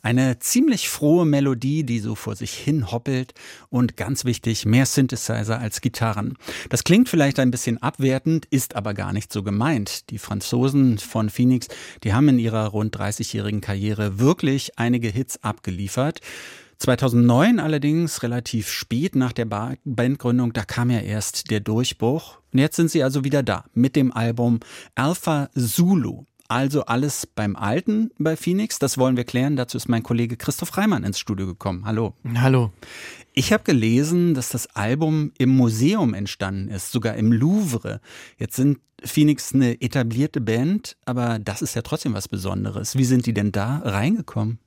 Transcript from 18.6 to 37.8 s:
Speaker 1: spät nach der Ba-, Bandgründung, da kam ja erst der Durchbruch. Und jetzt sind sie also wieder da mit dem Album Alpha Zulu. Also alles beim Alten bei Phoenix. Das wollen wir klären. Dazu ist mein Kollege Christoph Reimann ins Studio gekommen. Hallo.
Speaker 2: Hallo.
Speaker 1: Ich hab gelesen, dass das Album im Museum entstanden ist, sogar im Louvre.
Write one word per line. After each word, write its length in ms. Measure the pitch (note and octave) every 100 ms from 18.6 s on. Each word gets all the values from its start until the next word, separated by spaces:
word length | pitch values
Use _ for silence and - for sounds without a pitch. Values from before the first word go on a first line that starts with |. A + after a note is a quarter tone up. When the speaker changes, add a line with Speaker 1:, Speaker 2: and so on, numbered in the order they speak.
| G2+
Speaker 1:
spät 460 | - - A#2 F3+
nach 160 | C3+ B2+
der 140 | A2+
Ba-, 300 | A2+ G#2 A#2 C3
Bandgründung, 680 | D3 A#2 B2 C#3 B2 B2 A#2+
da 140 | A#2
kam 260 | G2+ - A#2+
ja 80 | A#2+
erst 500 | G2 G#2+ - - -
der 100 | G#2+
Durchbruch. 800 | G#2 A2 B2+ - A#2 D#3 - - _
Und 80 | C3
jetzt 160 | D3
sind 160 | - E3
sie 100 | E3
also 220 | C#3 C#3
wieder 200 | C3+ C#3+
da 200 | A2+ F2+ -
mit 220 | A#2 C3+
dem 160 | D#3 C3
Album 480 | A2+ A#2 A#2 A#2+ A#2 - - -
Alpha 540 | - C3+ F#3 - D3+ C#3+ -
Zulu. 680 | A#2+ - F3 F#3+ A2 - - _ _
Also 360 | A#2 C3+ D3
alles 420 | - A#2+ D3 - -
beim 280 | - G#2
Alten 560 | F#2+ G2+ C#3 G#3 G#3+ A3+ _
bei 180 | D#3
Phoenix. 440 | D#3+ - F#3+ G#3+ -
Das 180 | C#3 -
wollen 180 | B2+ B2
wir 80 |
klären. 300 | A#2+ B2 C#3
Dazu 220 | C#3 B2 B2
ist 100 | -
mein 140 | A#2
Kollege 320 | A2+ A#2+ A#2
Christoph 420 | A#2+ - - F3 -
Reimann 260 | G#3+ D#3
ins 160 | G2+ -
Studio 260 | - G2
gekommen. 400 | F#2+ E2+ G2+ F2+
Hallo. 280 | G#2 A2 A2 - A#2
Speaker 2:
Hallo. 360 | A#2 C3 C3 A2+ - - - - - -
Speaker 1:
Ich 200 | - -
hab 100 | G#3
gelesen, 680 | - C#3 A2+ A#2+ D3+ F3 F3
dass 160 | C#3 -
das 180 | B2 -
Album 560 | - G#2 C#3 D#3+ D#3 D3 _
im 120 | B2+
Museum 640 | C3 A#2+ A2 C#3 G#3+ C3
entstanden 560 | G2 G2+ - F#2+ G2 G#2
ist, 220 | G2 -
sogar 240 | A#2+ A2
im 160 | A2 A2
Louvre. 680 | A#2 D3 G#3 F#3 A#2